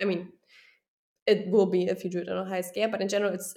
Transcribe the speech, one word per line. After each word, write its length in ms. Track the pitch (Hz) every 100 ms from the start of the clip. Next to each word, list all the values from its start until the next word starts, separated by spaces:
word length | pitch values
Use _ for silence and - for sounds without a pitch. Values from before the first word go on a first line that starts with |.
I 20 |
mean, 280 | 196 175 180 - _ - - _ _ _ _ _ -
it 220 | 208 180
will 180 | 208 190
be 180 | 185
if 200 | 185 190
you 60 | 180
do 80 | 175
it 100 | 175
on 100 | 185
a 60 | 190
high 120 | 185
scale, 300 | 180 208 220
but 100 | 208
in 80 | 196
general, 240 | 202 208
it's, 220 | 190 -